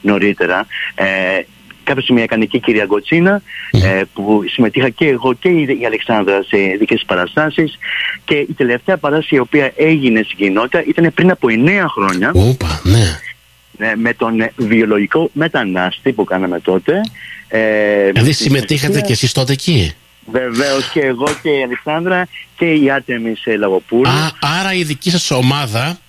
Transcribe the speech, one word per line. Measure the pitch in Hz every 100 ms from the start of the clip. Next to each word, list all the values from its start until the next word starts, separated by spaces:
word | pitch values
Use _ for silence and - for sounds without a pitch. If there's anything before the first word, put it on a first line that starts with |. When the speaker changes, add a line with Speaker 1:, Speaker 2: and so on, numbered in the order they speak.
Speaker 1:
νωρίτερα. | 101 101 101 95 87 92 113 - - -
Ε, | 95 95 92 95 - - - -
κάποια | - 135
στιγμή | 131 123
έκανε | 110 113 107
και | 123
η |
κυρία | 127 107 101
Γκοτσίνα, | 104 - 165 180 202 - - -
Speaker 2:
Μμμ. | 107
Speaker 1:
ε, | 95 95 98
που | - 98 107 87
συμμετείχα | - 110 123 131
και | - 156
εγώ | 123 131
και | - 185
η, | 170 135 135
η | 120
Αλεξάνδρα | 110 - 110 98 98 95
σε | 101 95 98
δικές | 107 110 -
παραστάσεις. | 90 90 - 156 156 156 - - - - - -
Και | 147
η | - -
τελευταία | 123 123 - 185
παράσταση | 147 151 151 139
η |
οποία | 123 147 135 -
έγινε | 156 160 131 110 98
στην | 90
κοινότητα | 98 98 127 175 147
ήταν | 165 165
πριν | - 180
από | 180 123
εννέα | 113 147 202 165
χρόνια. | - 98 90 117
Speaker 2:
Όπα, | 90 110 131 82 78
ναι. | 87 110 95 76 - - _ _ _ -
Speaker 1:
Ναι, | 110 110
με | 113
τον, | 117 113 113
ε, | 113 -
βιολογικό | 110 113 110 104 101 156 165
μετανάστη | 143 160 147 101 92 90 - 135
που | 120
κάναμε | 95 92 92 87
τότε. | - 92 - 185 220 - - - -
Ε, | 110 110 107 104 104 98
Speaker 2:
Δηλαδή | 98 127
Speaker 1:
στην | 139 -
Speaker 2:
συμμετείχατε | 135 107 143 143
Speaker 1:
ουσία | 139 127
Speaker 2:
κι |
εσείς | 120 127
τότε | - 131
εκεί; | 135 - 143 80 - _ _ -
Speaker 1:
Βεβαίως, | 120 127 117 139 135 -
και | 165
εγώ | 135 120 147 143
και | 160
η | 143
Αλεξάνδρα | 123 123 151 160 175 180 175 - - -
και | 170
η | 156 135
Άρτεμις, | 135 131 120 113 107 -
ε, | 107
Λαγοπούλου. | 101 92 - 117 131
Speaker 2:
Α, | 143 156 - 143 170
άρα | 190
η | 185
δική | 156 143 180
σας | 170 -
ομάδα, | 135 127 143 127 113 143 180